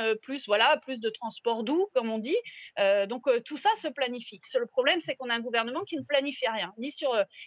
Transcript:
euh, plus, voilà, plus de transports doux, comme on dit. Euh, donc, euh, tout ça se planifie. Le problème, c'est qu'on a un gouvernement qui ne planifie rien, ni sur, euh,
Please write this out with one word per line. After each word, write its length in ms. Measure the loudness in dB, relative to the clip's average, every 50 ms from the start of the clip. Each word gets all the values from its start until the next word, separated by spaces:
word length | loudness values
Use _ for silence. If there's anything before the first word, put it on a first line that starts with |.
euh, 140 | 2 0 0 0
plus, 260 | -2 -8 -8 -6 0 2
voilà, 280 | 4 6 6 6 4 4
plus 200 | 0 -4 -6 -4
de 120 | -4 -6
transports 520 | -4 -6 -8 -8 -6 -4 -2 0 0 0
doux, 240 | 0 0 2 2 2 2 0
comme 160 | 0 0 0
on 80 | -2 -4
dit. 180 | -2 -2 -2 -2 -2 -6 -14 -18 -18 -8 -2 2
Euh, 260 | 2 4 4 2 2
donc, 220 | -2 -4 -2 0 2
euh, 100 | 2 2
tout 180 | 0 -4 -6
ça 140 | 0 2 2 2
se 100 | 2 -2
planifie. 540 | -4 -2 -2 -2 -2 -2 -6 -10 -12 -16 -14 -6 -2 -2 -2
Le 80 | -2
problème, 320 | 0 0 2 4 4 4 2
c'est 160 | 0 -4 -6
qu'on 160 | -4 -2 -2
a 40 | -2
un 60 | -2
gouvernement 420 | -2 0 0 0 0 0 -2 -6 -6
qui 120 | -4 -6
ne 60 | -6
planifie 460 | -2 2 2 2 2 0 -2 -2 0 0
rien, 240 | 0 0 -4 -6 -6 -8
ni 120 | -8 -8
sur, 240 | -6 -2 -2 0 2
euh, 80 | 2 0 0 -4 -16 -8